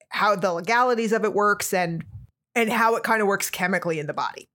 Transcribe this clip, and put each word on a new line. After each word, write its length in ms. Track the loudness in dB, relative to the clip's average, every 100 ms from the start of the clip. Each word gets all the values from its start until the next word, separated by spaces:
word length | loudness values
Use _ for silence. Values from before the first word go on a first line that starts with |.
| _
how 260 | -2 0 2
the 160 | 0
legalities 600 | -2 0 2 2 2 2
of 120 | 0
it 100 | 0
works 380 | 2 2 2 0
and, 320 | 0 0 -4 -10 -16 -20 _ _ -2
and 160 | 0
how 240 | 2 2 2
it 80 |
kinda 240 | 0 2 2
works 240 | 0 -2
chemically 480 | -2 -2 -2 -2 -4
in 80 | -4
the 60 |
body. 360 | -4 -6 -6 -18